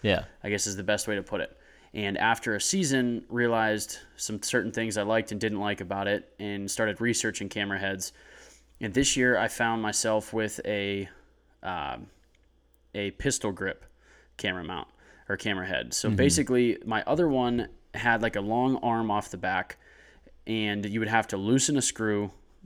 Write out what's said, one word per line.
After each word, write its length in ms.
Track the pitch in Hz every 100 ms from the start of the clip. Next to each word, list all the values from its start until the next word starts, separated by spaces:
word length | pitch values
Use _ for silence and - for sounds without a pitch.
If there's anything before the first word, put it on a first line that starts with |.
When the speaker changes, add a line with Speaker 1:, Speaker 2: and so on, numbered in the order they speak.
Speaker 1:
Yeah. 220 | 107 92 - -
Speaker 2:
I 60 | -
guess 160 | 101 101
is 100 | 95
the 60 |
best 240 | 95 104 -
way 60 |
to 80 | 104
put 180 | 92 101
it. 160 | - - - - -
And 240 | - 101 95
after 360 | 110 117 -
a 60 | 104
season, 640 | - 190 160 135 123 117 -
realized 680 | 120 120 117 107 107 - - - -
some 260 | - 107
certain 300 | - 123 104
things 260 | 113 113 104
I 40 |
liked 280 | 101 113 110
and 80 | 104
didn't 200 | 110 104
like 200 | 104 101
about 280 | 92 98 98
it, 220 | 104 - -
and 320 | 104 101 98
started 300 | - 110 98
researching 480 | 117 113 113 - 98
camera 300 | 107 101 98
heads. 340 | 98 95 95 - - - - - _ -
And 120 | 110
this 240 | 123 143 139
year, 220 | 127 113
I 100 | 107
found 320 | - 117 113
myself 520 | 107 104 113 110 -
with 280 | 113 107 -
a, 440 | - 104 101 98 95 - _ _ _ _
um, 460 | - 90 71 - - _ _ _ _ _ _ _ _
a 180 | - 101
pistol 400 | - 139 131 110
grip 320 | 90 95 - - _ _ - _ -
camera 260 | 104 92
mount 240 | 85 87 - _ - - -
or 80 | 101
camera 300 | 110 95 92
head. 280 | 76 60
So 140 | - 110
Speaker 1:
Mm-hmm. 80 | 104
Speaker 2:
basically, 600 | 139 165 135 123 120 -
my 200 | 113 110 -
other 220 | 151 170
one 400 | 135 123 120 - - _
had, 280 | 110 120 113
like, 120 | 113 107
a 40 |
long 360 | 101 117 127 131
arm 320 | 120 113 113
off 200 | 104 -
the 60 | 95
back, 400 | 92 92 92 - - - - - - - -
and 380 | 110 107 104 101
you 120 | 110
would 100 | 107
have 180 | 113 107
to 80 | 95
loosen 400 | 101 131 131 147
a 60 |
screw 500 | 120 - 110 104 104 - - _